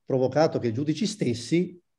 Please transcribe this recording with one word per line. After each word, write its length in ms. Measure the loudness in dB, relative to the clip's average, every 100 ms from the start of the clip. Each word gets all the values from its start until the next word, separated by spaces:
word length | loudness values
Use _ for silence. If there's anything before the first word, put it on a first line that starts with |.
| -2
provocato 540 | 0 2 4 2 2
che 100 | -2
i 40 |
giudici 320 | -2 -2 -2 -2
stessi, 720 | -2 -2 -2 0 0 0 -6 _